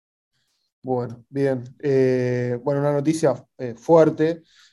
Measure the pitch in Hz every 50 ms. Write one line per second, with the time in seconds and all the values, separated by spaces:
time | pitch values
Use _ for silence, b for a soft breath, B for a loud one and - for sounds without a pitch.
0 | _ _ _ _ _ _ _ _ _ _ _ _ _ _ _ _ - 131 127 123
1 | 120 113 117 123 - _ 139 139 139 135 131 123 123 127 - - - 143 135 135
2 | 131 127 127 127 127 123 123 123 123 123 123 120 - 143 143 143 143 147 147 143
3 | 135 151 156 160 160 139 123 - - _ _ - 131 120 113 - - - 165 165
4 | 156 156 156 156 156 160 170 165 b b b b b b